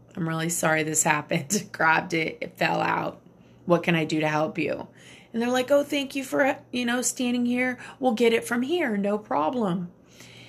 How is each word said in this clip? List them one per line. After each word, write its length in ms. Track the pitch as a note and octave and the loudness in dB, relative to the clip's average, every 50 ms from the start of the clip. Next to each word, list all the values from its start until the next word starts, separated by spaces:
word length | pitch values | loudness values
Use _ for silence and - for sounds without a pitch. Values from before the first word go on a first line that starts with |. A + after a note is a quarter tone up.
| - - - | -20 -14 -8
I'm 140 | - E3+ E3 | -6 -4 -2
really 200 | D#3+ D#3+ D#3+ E3 | -2 -2 -2 -2
sorry 340 | E3+ - - D#3+ D#3 D#3 D#3 | -2 0 2 2 2 2 0
this 200 | D#3 D#3 D3 - | 0 0 0 2
happened.'" 640 | E3+ D3+ D3+ D3 - E3+ E3+ - - - G#3 - - | 2 2 2 0 -2 -2 -2 -2 -2 -4 -4 -4 -6
<laughs> 40 | - | -4
Grabbed 420 | - - D#3+ - F3+ F3 F3+ - | 2 4 4 4 4 2 0 -2
it, 240 | E3 D#3+ - - - | -2 -2 -2 -4 -8
it 160 | - E3+ - | -10 -10 -4
fell 240 | - E3+ E3 E3+ E3+ | -2 -2 0 0 0
out. 400 | E3 E3+ E3 E3 E3 - - - - - - - - - - - - | 0 0 0 -2 -2 -4 -6 -10 -16 -20 -20 -20 -20 -20 -20 -6 0
"What 160 | - F3 E3+ E3+ | 2 2 2 4
can 120 | - F3 | 2 2
I 100 | D#3+ D#3 | 2 2
do 160 | D3 D#3 D#3 | 0 0 0
to 80 | D3+ D3+ | 0 0
help 300 | D3+ D3+ D#3 D#3 - E3 | 0 0 0 -2 -2 -4
you?" 300 | D3+ C#3 C3+ - - - - - - - - - - - - | -4 -4 -4 -6 -8 -12 -18 -20 -20 -20 -20 -20 -16 -10 -6
And 80 | A3+ | -4
they're 100 | A#3 A#3+ | -2 0
like, 200 | B3+ B3+ B3+ B3+ | 0 0 2 4
"Oh, 120 | C#4+ C#4+ C#4+ | 4 2 2
thank 320 | C#4+ D4+ C#4+ C#4 C4+ - | 2 -2 -4 -4 -4 -6
you 100 | C#4 C4 | -8 -6
for, 340 | - - C#4+ C#4+ C4 D4 - - - | -2 0 2 2 2 0 -2 -6 -8
you 140 | - B3 B3 | -4 -2 -2
know, 180 | A#3+ A#3+ B3+ B3 | 0 0 0 -2
standing 440 | - - - B3+ B3 B3 B3 A#3+ | -2 -2 -2 -2 -2 0 0 0
here. 320 | A#3+ B3 B3 B3+ B3+ B3 - - - - - | 0 0 0 0 -2 -2 -6 -10 -16 -8 -2
We'll 140 | C4+ B3+ A3+ | 0 0 2
get 200 | G#3+ A#3+ A#3 A3+ | 4 4 4 4
it 120 | A3+ A3+ | 2 0
from 180 | - A#3 A#3+ B3 | -2 -2 -2 0
here. 340 | C4 E4+ F4+ E4 B3+ G#3+ | 0 0 0 0 0 0
No 220 | G3+ G3 G3+ G#3 G#3+ | 0 0 0 -2 -2
problem." 720 | G#3+ - C4+ C#4 D4+ D#4 C4+ B3+ A3+ F#3+ E3+ G3 F3 F3 - - - - - - - - - - - | -2 -2 0 0 0 0 0 0 0 0 0 -2 -4 -6 -12 -16 -20 -20 -20 -20 -20 -20 -20 -20 -20